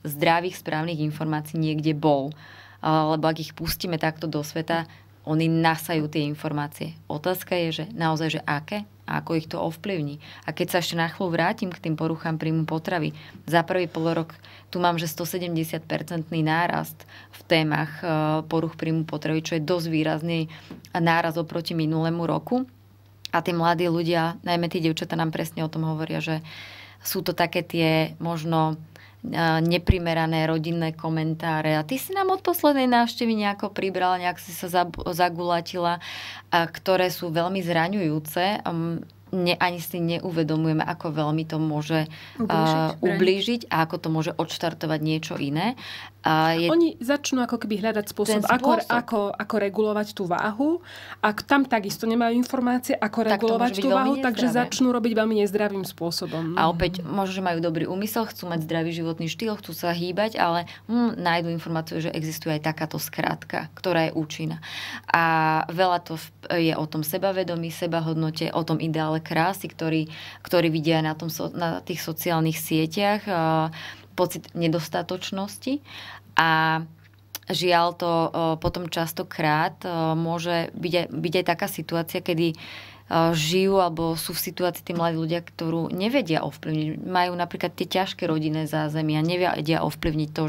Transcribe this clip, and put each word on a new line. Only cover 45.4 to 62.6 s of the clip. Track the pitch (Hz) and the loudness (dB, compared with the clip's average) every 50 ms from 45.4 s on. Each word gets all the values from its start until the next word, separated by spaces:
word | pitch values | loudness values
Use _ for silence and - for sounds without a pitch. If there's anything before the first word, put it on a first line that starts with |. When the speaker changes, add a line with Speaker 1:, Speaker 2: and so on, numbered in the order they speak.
| 143 139 143 156 185 226 254 - - - - - - - - - | -2 -2 0 0 0 0 -2 -4 -8 -14 -14 -14 -14 -16 -16 -4
Speaker 1:
A | - 165 160 156 160 160 165 | 0 2 4 4 4 4 4
je | 165 170 175 | 4 4 4
Speaker 3:
Oni | 311 339 339 320 - - | 6 6 4 4 2 -2
začnú | 233 233 285 285 294 - 269 254 | -2 0 0 0 0 0 0 0
ako | 247 240 247 | 0 0 -2
keby | 226 - 208 220 190 | -2 -2 -2 -2 0
hľadať | 202 226 214 214 208 - - | 0 0 0 0 -2 -2 -2
spôsob, | - 208 214 214 214 202 | 0 0 2 2 2 4
Speaker 1:
Ten | - 240 | 4 4
Speaker 3:
ako, | 247 247 285 - | 4 6 4 4
Speaker 1:
spôsob. | 226 - - 240 | 4 4 2 0
Speaker 3:
ako, | 240 240 - 233 208 202 202 - - | 0 0 0 0 0 0 0 -2 -4
ako | 214 - - | -4 -2 0
regulovať | 214 202 202 190 208 214 214 208 208 214 208 - | 0 0 2 2 2 0 2 2 0 -2 -4 -4
tú | - 196 170 | -6 -2 0
váhu. | 175 - - 214 208 214 277 302 330 349 - - - - - - - - - | 0 0 0 0 0 2 2 2 2 0 -2 -8 -16 -16 -16 -16 -4 0 0
Ak | 214 208 - - - | 0 0 0 0 4
tam | 285 285 269 | 4 4 6
takisto | 269 247 220 202 202 196 - - | 4 2 0 0 -2 -4 -4 -2
nemajú | 226 226 240 240 233 233 | 0 2 2 4 4 4
informácie, | 240 247 - - 254 247 247 247 247 254 - 269 | 2 2 2 0 0 2 2 2 0 0 0 0
ako | - 220 208 - 233 220 | 0 0 0 0 0 2
Speaker 1:
Tak | 220 208 196 | 2 2 2
to | 226 220 | 4 2
Speaker 3:
regulovať | 226 226 240 247 196 | 2 2 2 2 0
Speaker 1:
môže | 190 | 0
byť | |
Speaker 3:
tú | 233 269 | 2 4
Speaker 1:
veľmi | 240 262 262 262 277 | 4 4 4 4 2
Speaker 3:
váhu, | 269 269 254 | 2 0 0
takže | 226 - 247 247 220 | 0 2 2 2 2
Speaker 1:
nezdravé. | 247 247 247 | 2 0 0
Speaker 3:
začnú | - - 262 254 240 | 2 2 4 4 4
robiť | 240 220 240 220 | 2 2 2 2
veľmi | 220 214 220 220 214 | 2 2 4 4 4
nezdravým | 202 202 190 208 208 208 196 196 185 185 | 2 2 2 0 0 0 0 -2 -6 -6
spôsobom. | - - 165 170 170 - 185 165 160 160 165 160 170 175 | -6 -4 -4 -4 -2 -4 -4 -4 -4 -4 -2 0 2 4
Speaker 1:
A | 165 160 | 4 4
opäť, | 175 170 185 175 180 185 | 4 2 0 0 -2 -4
možno, | 170 - 180 202 196 190 185 | -6 -4 -2 -2 -2 -2 -2
že | 196 | -2
majú | 190 175 170 165 165 | -2 0 0 0 0
dobrý | 170 165 170 151 - | 0 0 0 -2 -2
úmysel, | 185 190 208 214 - 233 226 220 | -2 -4 -4 -2 -2 -2 -4 -4
chcú | - - - 175 170 | -6 -8 -8 -4 -4
mať | 165 156 160 | -4 -2 -2
zdravý | 165 165 160 170 165 | -2 0 0 -2 -2
životný | 170 165 165 165 165 170 160 156 | -2 -4 -4 -4 -2 -4 -4 -4
štýl, | - 233 220 208 - - | -4 -4 -4 -4 -4 -6
chcú | - 160 | -10 -8
sa | - - 170 170 | -4 -2 -2 0
hýbať, | 175 170 180 175 190 208 220 220 | 0 -2 -2 0 0 0 0 2
ale, | - 175 170 170 175 170 - - - - - 220 | 2 2 4 4 2 -2 -4 -8 -14 -6 -2 0
hm, | 240 240 226 - | 2 2 2 0
nájdu | - 175 175 165 175 170 170 170 | 0 0 2 2 2 2 0 -2
informáciu, | 165 - 165 165 160 160 165 175 165 156 | -4 -4 -2 -2 -2 -2 -2 -4 -4 -4
že | - - | -2 -2
existuje | 160 156 160 160 160 - 165 156 | -4 -4 -4 -6 -4 -2 -2 -2
aj | 151 | 0